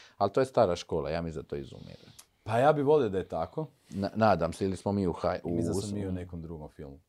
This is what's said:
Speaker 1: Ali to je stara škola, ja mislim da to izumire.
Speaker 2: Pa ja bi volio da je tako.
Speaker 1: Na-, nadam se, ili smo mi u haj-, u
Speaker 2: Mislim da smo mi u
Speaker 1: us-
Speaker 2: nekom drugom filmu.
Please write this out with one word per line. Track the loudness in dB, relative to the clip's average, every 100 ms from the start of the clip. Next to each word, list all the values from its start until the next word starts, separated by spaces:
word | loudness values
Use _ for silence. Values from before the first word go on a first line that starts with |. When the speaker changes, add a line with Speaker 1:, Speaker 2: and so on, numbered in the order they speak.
| -20 -2
Speaker 1:
Ali | 0
to | 2
je | 2
stara | 4 4 2
škola, | -2 -4 -2
ja | -2
mislim | -4 -6
da | -8
to | -8
izumire. | -8 -14 -18 -18 -20 -20 -20 _
Speaker 2:
Pa | -2 4
ja | 4
bi | 4
volio | 4 4 4
da | 0
je | -2
tako. | -4 -6 -6 -10 _ _
Speaker 1:
Na-, | -4 -4 2
nadam | 4 4 2
se, | 0 -2
ili | -2
smo | -2
mi | 0 0
u |
haj-, | 0 -2 -2
u | -2
Speaker 2:
Mislim | -2 0
da | -2
smo | -4 -6
mi | -4
u |
Speaker 1:
us- |
Speaker 2:
nekom | -6 -8 -10
drugom | -12 -12 -14
filmu. | -16 -16 -18